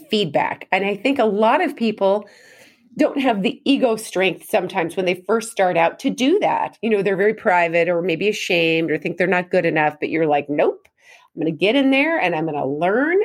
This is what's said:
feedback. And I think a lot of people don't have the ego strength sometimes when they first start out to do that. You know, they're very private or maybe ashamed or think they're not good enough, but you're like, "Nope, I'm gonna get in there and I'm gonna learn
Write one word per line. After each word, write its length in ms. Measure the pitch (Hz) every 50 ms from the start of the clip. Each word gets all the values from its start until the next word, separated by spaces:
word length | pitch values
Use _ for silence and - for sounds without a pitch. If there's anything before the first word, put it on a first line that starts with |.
| - -
feedback. 580 | 220 208 202 151 143 196 - - - - - -
And 140 | 185 190 196
I 100 | 202 208
think 220 | 196 - 269 277 269
a 80 | 226
lot 380 | 220 196 202 220 226 262 330 370
of 120 | 285 -
people 520 | - 233 220 214 - 196 190 196 214 208 - - - - - - - - - _ _ _ _ -
don't 240 | - 302 - - 285
have 220 | 254 262 226 196
the 180 | 180 147 - - -
ego 300 | - 277 - - 233 220
strength 500 | 220 - - - 180 190 185 170 - - -
sometimes 480 | - 202 185 175 190 190 160 160 -
when 100 | 190 185 180
they 80 | 180 180 - -
first 240 | 220 226 220 -
start 260 | - - 190 180 175 165
out 200 | 165 170 - -
to 120 | - 269
do 260 | 190 - 254 277 359 415
that. 380 | 202 156 151 - - - - - -
You 80 | 233
know, 100 | 214 202
they're 140 | 185 202 196 175
very 160 | 202 214 214
private 560 | - - 220 180 175 170 170 165 170 165 175
or 140 | 175 170 170
maybe 260 | 185 160 160 190 208
ashamed 640 | 202 - - - 185 170 165 160 160 165 165 151
or 80 | 151 151
think 180 | - 170 170 170
they're 80 | 185
not 240 | 180 185 180 180 180
good 160 | - 180 165
enough, 320 | 170 156 160 151 151 147 -
but 100 | 151 -
you're 180 | 156 160 165 151
like, 200 | 147 147 143 147
"Nope, 400 | 147 151 190 - - - _ _ _ _ _ - - - _ _ _
I'm 60 | -
gonna 100 | 151 160
get 240 | 160 143 175 208 233
in 140 | 285 269 269
there 300 | 269 269 285 320 330 311
and 160 | 180 175 170
I'm 100 | 156 165
gonna 220 | 160 147 143 139 131
learn 500 | 143 151 170 185 202 247 285 311 359 392